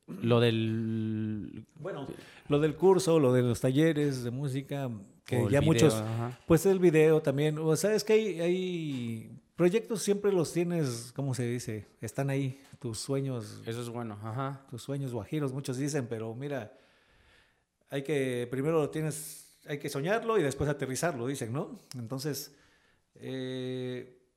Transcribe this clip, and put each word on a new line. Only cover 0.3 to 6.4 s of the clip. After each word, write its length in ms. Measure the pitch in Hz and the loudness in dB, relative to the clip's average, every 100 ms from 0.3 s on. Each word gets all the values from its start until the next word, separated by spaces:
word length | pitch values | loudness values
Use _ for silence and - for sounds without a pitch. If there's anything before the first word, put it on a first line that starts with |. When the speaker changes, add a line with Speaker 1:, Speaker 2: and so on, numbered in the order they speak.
| 120 | 6
Speaker 1:
del 1300 | 117 113 113 113 110 113 110 107 110 107 80 - - - | 6 4 0 -2 -2 -2 -4 -4 -4 -6 -10 -14 -18 -14
Speaker 2:
bueno, 300 | 160 165 135 - - - - | -12 -10 -10 -14 -18 -12 0
lo 120 | 147 | 2
del 160 | 156 - | 2 4
curso, 440 | 180 185 170 165 | 6 6 6 6
lo 140 | 131 | 6
de 80 | 127 | 6
los 200 | 123 113 | 4 2
talleres 640 | 131 135 160 147 147 131 | 2 4 4 2 0 -2
de 60 | 120 | -6
música, 580 | 123 143 131 135 143 131 110 - _ - | -6 -4 -6 -6 -6 -6 -8 -12 _ -2
que 120 | 123 | 0
Speaker 1:
O 100 | 117 | 4
el 40 | |
Speaker 2:
ya 60 | 139 | 4
Speaker 1:
video, 120 | 147 | 6
Speaker 2:
muchos, 200 | 151 156 110 | 6 6 6
Speaker 1:
ajá. 420 | 107 113 117 127 | -2 -4 -6 -4